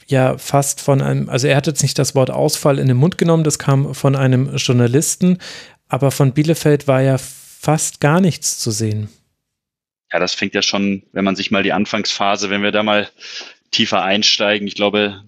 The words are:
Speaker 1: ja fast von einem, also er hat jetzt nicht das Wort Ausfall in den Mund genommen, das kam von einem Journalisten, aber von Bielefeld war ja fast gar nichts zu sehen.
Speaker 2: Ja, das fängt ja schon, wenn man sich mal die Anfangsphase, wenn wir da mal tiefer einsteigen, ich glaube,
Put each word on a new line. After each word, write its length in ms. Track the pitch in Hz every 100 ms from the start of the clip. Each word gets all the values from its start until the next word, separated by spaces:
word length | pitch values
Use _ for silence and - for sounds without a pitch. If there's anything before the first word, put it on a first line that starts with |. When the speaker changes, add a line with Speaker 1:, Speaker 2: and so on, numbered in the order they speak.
| -
Speaker 1:
ja 280 | 131 131 127
fast 420 | - 143 - -
von 220 | - 135
einem, 260 | 139 135 135
also 180 | 135 147
er 100 | 139
hat 100 | 151
jetzt 160 | 139
nicht 160 | 135 -
das 160 | 135 135
Wort 160 | 131
Ausfall 480 | 127 151 - 151 139
in 80 | 131
den 100 | 123
Mund 220 | 170 -
genommen, 240 | 170 165
das 160 | 151 -
kam 340 | - 135 143
von 220 | 135 139 135
einem 400 | 131 127 139 135
Journalisten, 800 | - 123 120 139 - - 180 180 - - - _ _
aber 220 | 131 139
von 240 | - 135
Bielefeld 540 | 151 156 156 156 147 143
war 140 | 131
ja 180 | 135 135
fast 800 | - - - - - 156 - -
gar 180 | 147 175
nichts 380 | 185 - - -
zu 140 | 120
sehen. 380 | 107 110 107 107 _ _ _ _ _ _ _ _ _ _
Speaker 2:
Ja, 60 | 85
das 160 | 90
fängt 220 | - 98 101
ja 80 |
schon, 400 | - 101 101 98 -
wenn 120 | 98
man 120 | 98 95
sich 160 | -
mal 100 | 98
die 100 | 98
Anfangsphase, 800 | 87 104 110 - - 101 98 98
wenn 140 | 101
wir 80 | 104
da 100 | 104
mal 280 | 107 104 98 - - - - - _
tiefer 320 | - 110 101
einsteigen, 640 | 92 104 104 - 104 104 101
ich 60 |
glaube, 500 | - 104 104 101 98